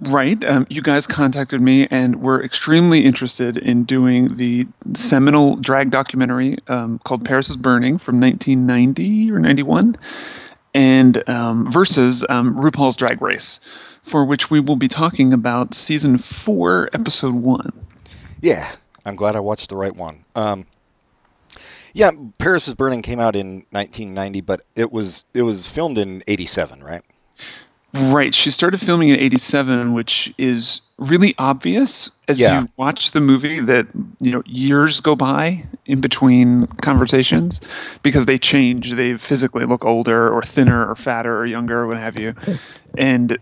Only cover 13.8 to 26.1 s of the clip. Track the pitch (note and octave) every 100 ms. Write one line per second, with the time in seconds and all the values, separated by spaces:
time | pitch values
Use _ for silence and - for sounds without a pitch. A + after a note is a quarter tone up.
13.8 | - - - D3+ C3+ C#3 - D3+ C#3 C3+
14.8 | B2+ - E3 - C3 B2+ A#2+ A#2+ B2 -
15.8 | - D3+ C#3+ B2 - - - G3 F3 F#3
16.8 | - - A3+ - C3+ B2 B2+ B2+ - -
17.8 | - _ - - - - E3+ F2+ C#2+ -
18.8 | _ _ G#2 G2 G#2 G#2+ G2+ G#2+ - G2
19.8 | G2 F2 E2+ D2+ _ A#2+ G#2+ G2 F#2 _
20.8 | _ _ _ _ _ _ _ - - -
21.8 | - F#3 B3+ D3+ A#2+ - E3+ F3 - A#2
22.8 | C3+ A#2+ A2 A#2+ A#2 G2+ F#2+ F#2+ - G2+
23.8 | G2+ - G#2 F#2+ G2 G2 F2 F#2 _ -
24.8 | A#2 A2+ G2 - - B2 A#2+ G2 F2+ D3+
25.8 | E3 A2+ G2